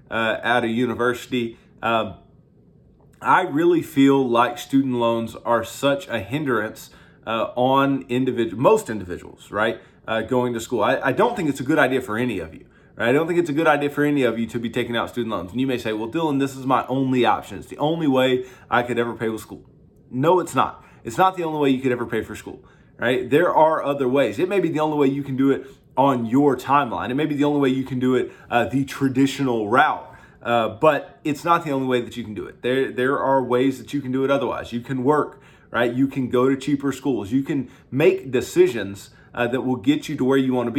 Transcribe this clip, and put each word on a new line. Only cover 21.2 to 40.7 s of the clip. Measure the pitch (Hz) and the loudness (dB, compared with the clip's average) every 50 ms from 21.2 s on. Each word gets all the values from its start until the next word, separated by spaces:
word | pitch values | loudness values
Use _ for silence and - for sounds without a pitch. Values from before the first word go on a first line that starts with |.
| 185 185 185 | 2 2 2
the | 180 165 | 0 -4
only | 160 156 151 | -4 -2 0
way | 147 139 | 2 2
you | 131 127 | 2 2
could | 135 131 | 0 0
ever | 123 - 120 | 0 -2 -2
pay | - 120 110 | -4 -4 -4
for | 104 - 107 | -4 -6 -10
school, | - - - - - - - - - _ _ _ | -14 -14 -16 -16 -18 -20 -20 -20 -20 _ _ _
right? | - 117 120 131 - - 110 | -4 0 0 0 0 0 2
There | 131 156 180 156 - | 2 4 4 4 4
are | 147 156 160 160 135 - | 6 6 6 4 2 -2
other | 139 147 139 135 123 | -2 -2 -2 0 2
ways. | 127 143 131 110 - 123 | 2 2 2 2 0 -2
It | 175 185 | -2 0
may | 202 196 | 0 0
be | 170 160 | 0 0
the | 139 151 | 0 0
only | 156 156 151 | 0 0 2
way | 147 143 | 2 2
you | 135 139 143 | 2 2 -2
can | 139 139 131 | -4 -4 -2
do | 127 135 139 | 2 2 2
it | 131 - - - - - _ _ _ 127 | 2 0 -4 -10 -20 -20 _ _ _ 2
on | 131 139 131 123 117 | 2 4 2 0 0
your | 110 117 139 147 143 127 | 2 2 4 4 4 2
timeline. | 123 - 127 139 147 135 113 98 85 87 110 | 2 0 2 2 2 2 0 -4 -6 -4 -4
It | 127 | -2
may | 143 156 | -2 -2
be | 147 147 | -2 0
the | 135 147 | 0 0
only | 147 147 143 | 0 2 2
way | 139 131 | 2 2
you | 131 131 131 | 0 0 -4
can | - 135 127 | -4 -4 -2
do | 127 127 127 | 0 2 2
it, | 120 - - - - - - | 2 0 -2 -6 -14 -6 -2
uh, | - 120 117 | 0 0 0
the | 120 123 139 135 | 0 0 -2 -2
traditional | - - - 135 135 120 131 139 135 - - 139 127 117 113 104 101 | -2 -2 -2 -2 0 2 2 2 2 0 -2 -2 0 0 -2 0 2
route, | 117 131 156 147 107 - - - - - - - - - | 2 4 4 2 0 -4 -8 -14 -20 -20 -20 -20 -20 -10
uh, | - 113 120 117 110 104 | -4 0 0 0 0 -2
but | 101 104 156 156 143 135 - - - - - | 0 2 4 4 4 2 -2 -8 -12 -8 -6
it's | 156 143 - - | -6 -4 -2 0
not | 175 170 170 170 | 2 2 2 0
the | 156 | -2
only | 139 135 131 131 | -4 -2 0 0
way | 127 123 | 0 0
that | 120 98 - | -2 -4 -8
you | 120 113 | -10 -10
can | 107 | -10
do | 104 92 76 | -10 -10 -10
it. | - - - | -12 -10 -6
There, | - 123 127 131 135 110 | -4 -2 0 0 0 -2
there | - 127 123 131 143 - | -2 -2 0 0 0 0
are | - 135 139 135 | 0 2 2 2
ways | 123 117 123 123 131 135 127 | 2 2 2 2 2 2 0
that | - 113 - | -2 -6 -8
you | - 143 | -6 -6
can | - 127 | -4 -2
do | 127 135 135 | -2 0 0
it | 131 | 2
otherwise. | 139 139 123 107 80 - - - | 2 0 0 -2 -4 -6 -8 -8
You | 117 120 | -8 -8
can | 120 - 135 131 120 | -6 -6 -6 -2 2
work, | 135 151 147 - - - - - - - - - _ | 2 2 2 0 -2 -6 -16 -20 -20 -20 -20 -12 _
right? | - 110 123 117 | -2 0 0 0
You | 123 127 139 135 | 2 2 0 0
can | - 139 127 110 | 0 -2 -2 0
go | 110 123 127 135 | 2 4 4 4
to | 135 | 2
cheaper | 131 - 151 147 139 139 139 | 0 0 -2 -2 0 0 -2
schools. | - - - 143 127 107 101 95 | -4 -2 -2 -2 -2 -2 -2 -2
You | 123 139 | -2 -2
can | 135 - 156 139 120 - - - - _ | 0 0 -2 -4 -4 -6 -10 -20 -12 _
make | - 135 156 190 196 185 - 131 | 0 2 4 4 4 2 0 -2
decisions, | 120 123 127 - - 170 185 175 120 113 98 98 101 101 - - - - - - - 117 | -2 -2 -2 2 4 4 4 4 2 -2 -6 -8 -8 -12 -16 -20 -20 -20 -20 -10 -4 -2
uh, | 120 113 | -2 0
that | 123 127 120 127 | 0 -2 0 -2
will | 127 120 98 135 | -2 0 2 2
get | 147 151 - - | 2 2 0 -6
you | 151 135 | -4 0
to | 131 127 | 2 2
where | 135 139 131 | 2 2 2
you | 131 127 123 | 2 0 0
wanna | 120 117 | 0 0